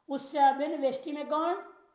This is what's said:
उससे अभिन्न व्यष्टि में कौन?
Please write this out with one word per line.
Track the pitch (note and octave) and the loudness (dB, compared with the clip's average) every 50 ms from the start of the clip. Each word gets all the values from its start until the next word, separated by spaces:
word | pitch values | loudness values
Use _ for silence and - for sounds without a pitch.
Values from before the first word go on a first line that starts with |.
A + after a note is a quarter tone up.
| _ - | _ -8
उससे | C#4 C4+ C4+ - - D4 | -8 -8 -6 -4 2 6
अभिन्न | C#4 C4+ C4+ C4+ C#4+ D#4 E4 D4 | 6 6 6 4 0 -2 -2 0
व्यष्टि | C#4 C4 B3 C4 - D#4 | 0 0 0 -2 -6 -8
में | D4 D4+ C#4+ A#3+ | -8 -8 -6 -4
कौन? | C#4+ D#4 D#4+ E4+ F4 G4+ - - - - - _ _ | -2 0 0 0 -2 -4 -6 -12 -20 -20 -20 _ _